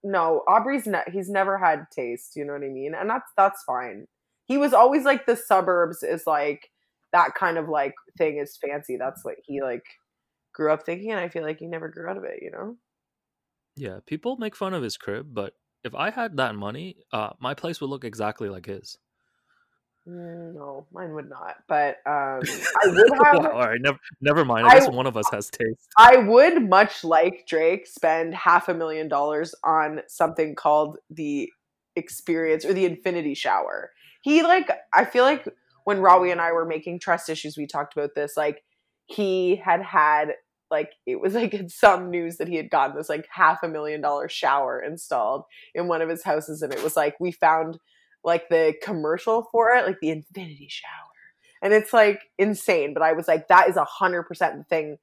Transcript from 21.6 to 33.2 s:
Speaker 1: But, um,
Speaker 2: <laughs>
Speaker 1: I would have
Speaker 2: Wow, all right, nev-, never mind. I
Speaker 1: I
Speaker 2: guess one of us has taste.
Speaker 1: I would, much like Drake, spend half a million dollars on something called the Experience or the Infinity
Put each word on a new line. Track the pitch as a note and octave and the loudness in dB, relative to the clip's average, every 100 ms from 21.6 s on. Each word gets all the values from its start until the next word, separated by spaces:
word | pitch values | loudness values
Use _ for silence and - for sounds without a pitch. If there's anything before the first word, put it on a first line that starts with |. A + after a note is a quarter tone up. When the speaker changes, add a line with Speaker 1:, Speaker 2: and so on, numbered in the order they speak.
| - | -4
Speaker 1:
But, | D3+ C#3+ - C#3 | 0 0 -4 -4
um, | D3 C3+ C3 | -4 -4 -6
Speaker 2:
<laughs> | B2+ - - - | -8 -6 -6 2
Speaker 1:
I | G3+ | 2
would | F3 A#3 C4+ | 8 6 8
have | D4 C#4 | 6 6
Speaker 2:
Wow, | D#3+ | 2
all | A#2 | 0
right, | A#2+ A#2 | -2 0
nev-, | C#3 C3+ - - | -2 -4 -12 -4
never | C#3+ D3+ | 0 2
mind. | C#3 A2+ A2+ | 2 4 8
I | |
Speaker 1:
I | B3+ | 8
Speaker 2:
guess | C#4 | 8
one | B2 C3 | 0 -2
of | A2+ | -2
us | G#2 | -4
has | G#2+ - | -4 -8
taste. | - A2+ A2+ _ G#3+ | -4 -4 -4 _ 10
Speaker 1:
I | A#3+ B3+ | 12 10
would, | G#3 A#3+ D#4+ E4+ G#3+ | 8 8 8 4 4
much | F#3 G#3+ - | 4 4 0
like | E3 D#3+ E3+ G3 - | 0 2 2 -2 -4
Drake, | D#3+ D#3+ F#3+ - | 0 2 0 -8
spend | - E3 D#3+ E3 | -2 0 0 -4
half | F3 F3 F3+ - | -2 2 2 2
a | |
million | E3+ E3 D#3 D#3 | -4 -4 -6 -4
dollars | C#3+ D3 D3+ E3 - | -2 -2 -4 -6 -6
on | - D#3+ D3+ D#3 - | -2 0 0 -6 -12
something | - E3 E3 D#3 D3 | -2 -2 0 -4 -2
called | D3+ D3+ D3+ D#3 _ | 2 2 0 -6 _
the | D#3 D3+ C#3+ - _ _ _ _ | -10 -6 -6 -8 _ _ _ _
Experience | - - - - E3 D#3+ D#3 | -10 -10 -14 -4 -2 0 -2
or | E3 | 0
the | F#3+ | 0
Infinity | F#3 E3+ F#3+ F3 | -2 -2 -6 -4